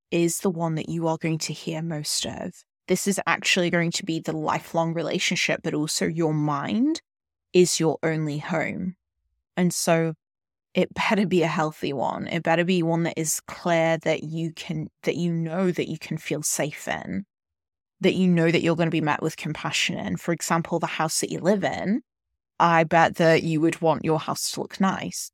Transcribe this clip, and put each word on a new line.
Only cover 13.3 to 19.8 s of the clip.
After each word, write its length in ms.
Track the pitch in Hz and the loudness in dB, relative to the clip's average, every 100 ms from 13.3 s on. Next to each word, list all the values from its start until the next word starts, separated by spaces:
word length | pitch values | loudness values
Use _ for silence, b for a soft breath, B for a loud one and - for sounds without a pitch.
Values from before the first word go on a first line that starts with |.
| - - | -4 -6
clear, 500 | - 185 165 165 165 | -6 0 2 4 2
that 180 | 160 156 | 0 -2
you 280 | 156 160 165 | -2 -4 -4
can, 360 | 160 - 156 151 - | -6 -8 -6 -8 -6
that 140 | - - | -4 -2
you 180 | 170 | 0
know 380 | 165 165 165 190 | 0 -2 0 0
that 180 | 170 - | 0 -2
you 80 | 160 | -6
can 220 | - 160 | -6 -8
feel 240 | - 147 | -4 -4
safe 440 | 151 - 151 - - | -2 -2 -2 -4 -6
in, 380 | - - 185 202 _ _ _ _ _ _ _ | -6 -6 -8 -8 _ _ _ _ _ _ _
that 120 | 185 | 2
you 140 | - 185 | 4 4
know 240 | 170 165 | 4 4
that 100 | 165 | 4
you're 140 | 165 165 | 2 2
gonna 160 | 165 | 0
be 100 | 160 | 0
met 220 | 151 - | 0 0
with 120 | 160 - | -2 -6
compassion 640 | 156 151 156 - | -8 -8 -4 -2